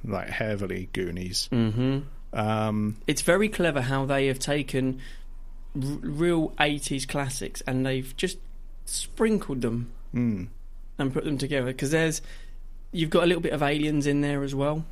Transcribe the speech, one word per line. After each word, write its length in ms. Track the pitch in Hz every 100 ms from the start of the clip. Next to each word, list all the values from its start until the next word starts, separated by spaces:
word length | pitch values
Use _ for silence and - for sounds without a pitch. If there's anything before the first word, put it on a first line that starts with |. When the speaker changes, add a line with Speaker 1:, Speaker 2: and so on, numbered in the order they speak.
Speaker 1:
like, 240 | 120 92 -
heavily 600 | - 110 101 95 92 92
Goonies. 560 | - 87 90 90 - -
Speaker 2:
Mm-hmm. 480 | 120 113 113 131 139 139 - -
Speaker 1:
Um, 640 | 110 107 110 110 107 107 107 -
Speaker 2:
It's 160 | 143
very 260 | - 180 214
clever 340 | - 170 143
how 240 | 123 135 135
they 200 | 139 135
have 100 | 131
taken 640 | - 147 147 135 131 131 - - - - - - - 135
r-, 40 | 135 143
real 520 | 156 147 175 165 156 -
eighties 440 | 151 147 - 135 -
classics 540 | 147 139 135 - - -
and 180 | 131
they've 300 | 131 131 127 -
just 220 | 185 - - - - -
sprinkled 760 | - - - - 226 208 - 131
them 280 | 117 117 120 - -
Speaker 1:
Mm. 340 | 123 120 98 87 - - - - -
Speaker 2:
and 140 | 135
put 120 | 147
them 140 | 160 139
together, 340 | 135 139 127
'cause 180 | 131 139
there's, 300 | 160 160 156 - - - - - - -
you've 160 | 170 156
got 120 | 175
a 20 | 175
little 140 | 170
bit 120 | 170
of 80 | 147
Aliens 440 | 143 151 151 151 143
in 140 | 143
there 220 | 143 143
as 120 | 139
well. 300 | 139 143 156 160